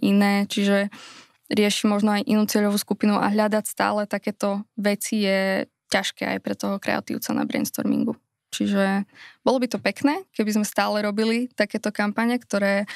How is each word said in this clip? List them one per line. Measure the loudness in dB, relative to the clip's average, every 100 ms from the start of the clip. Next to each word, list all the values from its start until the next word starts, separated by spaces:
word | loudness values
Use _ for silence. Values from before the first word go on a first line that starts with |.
iné, | 2 4 4 2 0
čiže | 0 2 2 0 -8 -20 -20 -20 _ -4
rieši | 2 2 2 0
možno | 2 2
aj | 2 2
inú | 2 2
cieľovú | 2 2 0
skupinu | -2 0 2
a | 2 2
hľadať | 2 2 0 -2
stále | 0 0 0 -2
takéto | -4 -6 -2 -2 -2 -6
veci | -2 0 0 -2 0
je | 2 2 0 -2 -4 _ -4
ťažké | -2 -2 -4 -4
aj | -4
pre | -6 -6
toho | -4 -4
kreatívca | -2 -4 -4 -6 -4
na | -4 -2
brainstormingu. | -4 -4 -4 -2 0 -2 -6 _ _ -10
Čiže | -4 -2 0 0 0 -4 -12 -20 -4 0
bolo | 0
by | 0
to | -2
pekné, | -4 0 -2 -2 -6
keby | -4 0
sme | 0 0
stále | 0 0 0
robili | 0 0 2 0 -2
takéto | -2 -4 -2 -4
kampane, | -2 -2 0 0 0
ktoré | -2 0 2 0 -2